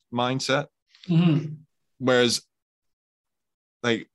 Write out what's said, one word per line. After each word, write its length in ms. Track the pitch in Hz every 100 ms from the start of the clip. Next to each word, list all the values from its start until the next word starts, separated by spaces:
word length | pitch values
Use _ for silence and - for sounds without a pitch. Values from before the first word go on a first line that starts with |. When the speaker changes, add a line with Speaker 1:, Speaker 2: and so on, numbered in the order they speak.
| _
Speaker 1:
mindset, 540 | 120 123 131 - 139 - _ _ _ 180
Speaker 2:
Mm-hmm. 460 | 165 175 151 - - _ _ _ _
Speaker 1:
whereas, 440 | 131 127 120 107 - _ _ _ _ _ _ _ _ _ _ _ _ _
like, 260 | 120 113 -